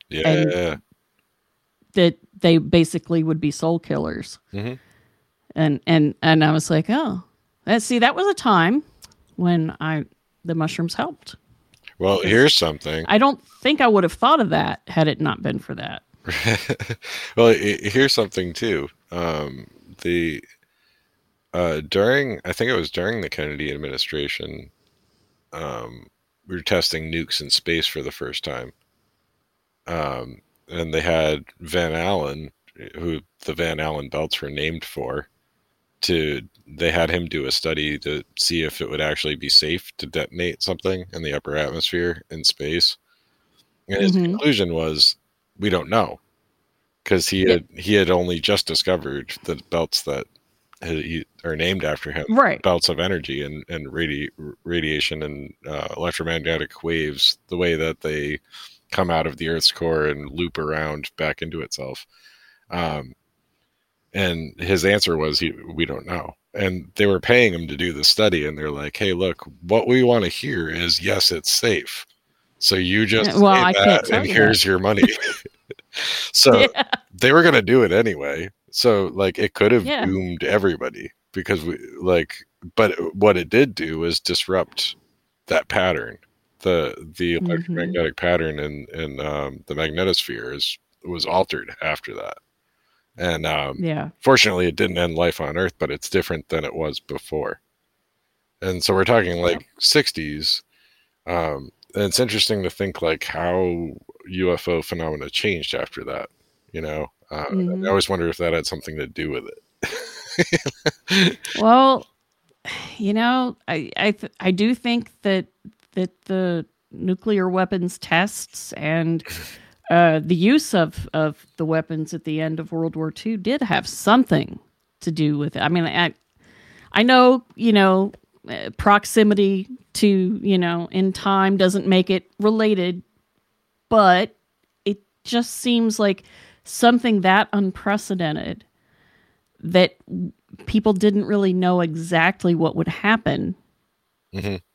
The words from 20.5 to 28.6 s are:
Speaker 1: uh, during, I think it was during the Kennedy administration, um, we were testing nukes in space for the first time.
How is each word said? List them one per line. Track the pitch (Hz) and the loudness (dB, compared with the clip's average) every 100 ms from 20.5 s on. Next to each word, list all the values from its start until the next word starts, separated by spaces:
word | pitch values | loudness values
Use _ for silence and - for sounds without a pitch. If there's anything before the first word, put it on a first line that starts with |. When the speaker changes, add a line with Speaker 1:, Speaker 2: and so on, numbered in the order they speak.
| _ _ _ _ _ _ _ _ _ _ | _ _ _ _ _ _ _ _ _ _
Speaker 1:
uh, | 87 87 78 | -2 -2 -2
during, | 76 98 107 139 135 104 - | -2 2 4 2 0 -6 -8
I | |
think | - 123 | -4 -2
it | 123 | -2
was | 82 | -2
during | - 139 117 | -4 -4 -4
the | 80 | -6
Kennedy | - 76 73 76 | -6 -8 -6 -8
administration, | 71 73 65 - 76 71 - 73 73 69 _ _ _ _ _ _ _ _ | -8 -8 -6 -6 -6 -6 -8 -10 -12 -16 _ _ _ _ _ _ _ _
um, | 80 76 58 58 60 - _ _ _ - | -12 -10 -10 -12 -18 -20 _ _ _ -12
we | 90 | -10
were | |
testing | - 90 - 80 80 | 0 0 0 -4 -6
nukes | 82 - - | -6 -6 -8
in | 71 | -2
space | - - 82 - | -2 0 -2 -2
for | 78 | -6
the | 67 | -10
first | - 64 65 | -10 -10 -8
time. | - 64 | -8 -8